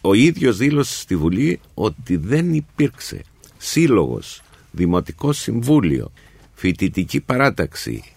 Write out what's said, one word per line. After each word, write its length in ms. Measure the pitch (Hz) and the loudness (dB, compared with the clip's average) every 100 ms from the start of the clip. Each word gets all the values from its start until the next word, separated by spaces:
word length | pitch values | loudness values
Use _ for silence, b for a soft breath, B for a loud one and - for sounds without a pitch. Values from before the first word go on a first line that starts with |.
Ο 140 | 95 | 4
ίδιος 420 | 104 151 165 131 98 | 6 4 4 0 2
δήλωσε 420 | 139 147 139 - | 0 0 -2 -6
στη 180 | - 92 | -4 0
Βουλή 440 | 78 90 151 175 _ | 0 0 -2 -4 _
ότι 420 | - 107 80 120 90 | -4 -4 -4 -4 -4
δεν 380 | 82 147 175 | 0 0 0
υπήρξε 680 | 156 147 - 143 - - - - _ - _ | -2 -4 -2 -2 -2 -14 -14 -16 _ -20 _
σύλλογος, 840 | - - 165 110 69 58 - - b b b | -4 2 4 4 2 -4 -10 -20 b b b
δημοτικό 640 | - 87 87 - - 139 | -2 0 0 -2 -4 -4
συμβούλιο, 800 | 143 - 117 120 151 92 67 - b b b b | -2 -4 -4 2 2 2 -2 -4 b b b b
φοιτητική 680 | _ 95 80 95 90 87 143 | _ -4 0 -2 -2 -4 -4
παράταξη 840 | - 127 135 104 76 - - - - | -2 2 2 2 -6 -6 -10 -10 -12